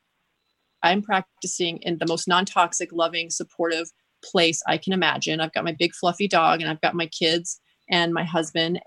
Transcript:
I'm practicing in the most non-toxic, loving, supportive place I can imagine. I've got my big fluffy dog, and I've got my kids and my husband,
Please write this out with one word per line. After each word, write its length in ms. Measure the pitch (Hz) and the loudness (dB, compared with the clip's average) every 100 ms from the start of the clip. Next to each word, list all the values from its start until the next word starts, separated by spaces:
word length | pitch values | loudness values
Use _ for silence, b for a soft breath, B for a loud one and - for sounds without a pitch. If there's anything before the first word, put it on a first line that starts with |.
| _ _ _ _ _ _ _ _ | _ _ _ _ _ _ _ _
I'm 200 | 170 196 | 2 2
practicing 800 | 208 190 - _ 180 - 175 165 | 0 -2 -2 _ -8 -4 -4 -4
in 180 | - 165 | -6 -2
the 100 | 165 | -2
most 180 | 165 - | -2 2
non-toxic, 680 | 180 190 196 170 - 170 | 2 2 2 2 0 -6
loving, 360 | 170 165 170 165 | -2 -2 -2 -6
supportive 600 | - 170 - 170 165 170 - _ _ | -8 -8 -4 -2 -2 -4 -14 _ _
place 380 | - 190 165 160 - | -2 4 4 2 -2
I 120 | 160 | -2
can 160 | - | 0
imagine. 480 | 190 160 135 156 160 | 2 2 2 -2 -2
I've 120 | 160 | -2
got 120 | - 170 | -2 -4
my 100 | 160 | -2
big 160 | 170 | -2
fluffy 360 | - 175 170 170 | 0 -2 0 0
dog, 320 | 175 160 165 | 4 4 2
and 80 | 156 | 0
I've 120 | 156 | -2
got 140 | 170 175 | -2 0
my 120 | 165 | -6
kids 520 | - 165 170 170 - _ _ - | -2 0 0 -2 -12 _ _ -2
and 240 | 180 170 | 0 2
my 100 | 165 | 0
husband, 560 | 170 165 160 170 165 175 | 0 -2 -2 -2 -2 -2